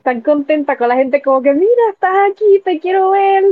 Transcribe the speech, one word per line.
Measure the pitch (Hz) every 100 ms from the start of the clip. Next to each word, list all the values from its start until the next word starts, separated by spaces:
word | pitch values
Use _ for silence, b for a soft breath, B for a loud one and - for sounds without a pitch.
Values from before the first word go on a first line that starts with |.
tan | 262 240
contenta | 302 294 285 302 285 269
con | 240
la | 247
gente, | 269 277
como | 277 269
que, | 269
"Mira, | 285 403 480 453
estás | 392 370 392 403
aquí, | 403 427 392 381
te | 320
quiero | 359 381 381
ver". | 392 392 392 392